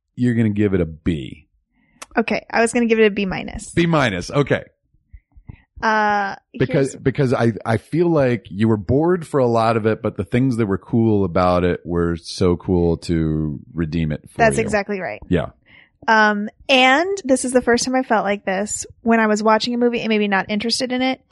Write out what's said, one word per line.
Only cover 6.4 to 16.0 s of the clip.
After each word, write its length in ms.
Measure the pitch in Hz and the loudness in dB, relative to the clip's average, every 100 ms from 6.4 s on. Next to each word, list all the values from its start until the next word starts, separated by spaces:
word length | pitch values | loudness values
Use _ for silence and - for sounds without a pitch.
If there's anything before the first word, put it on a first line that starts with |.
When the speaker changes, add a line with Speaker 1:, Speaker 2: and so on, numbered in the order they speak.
| _ - | _ -4
Speaker 1:
Because, 360 | 131 147 135 | 0 0 0
Speaker 2:
here's 100 | - | -2
Speaker 1:
because 300 | 135 135 131 | -4 0 0
I, 200 | 113 117 104 113 | 2 0 -2 -2
I 100 | 113 | -2
feel 320 | - 151 175 | -2 0 2
like 380 | 156 131 120 - | 2 2 0 -6
you 200 | 90 110 | 0 0
were 80 | 107 | 0
bored 500 | 95 135 165 180 156 | 0 0 2 0 -2
for 140 | 143 | 0
a 60 | 123 | 2
lot 280 | 113 113 113 | 2 2 2
of 80 | |
it, 160 | 107 104 | 0 0
but 160 | 107 - | -4 -6
the 60 | |
things 340 | 95 120 135 113 | -2 0 0 0
that 80 | 104 | -2
were 120 | 95 | -2
cool 460 | - 117 113 104 | -2 0 2 2
about 400 | 92 87 90 90 | 0 2 2 2
it 160 | 87 - | 2 -2
were 300 | 78 87 85 82 | -2 -2 0 -2
so 400 | - - 92 85 | -8 0 0 0
cool 420 | - 87 85 80 | 0 2 2 0
to 600 | - 82 78 78 78 69 - | -2 -2 0 -2 -4 -6 -10
redeem 380 | 80 80 82 78 | -6 -4 -2 -2
it 180 | 76 - | -6 -10
for 80 | - | 0
Speaker 2:
That's 200 | 226 226 | 0 0
Speaker 1:
you. 40 | |
Speaker 2:
exactly 380 | 214 208 196 196 | -2 -4 -4 -8
right. 200 | 165 107 - | -8 -12 -4
Speaker 1:
Yeah. 180 | 85 - - _ - _ _ | -4 -4 -12 _ -20 _ _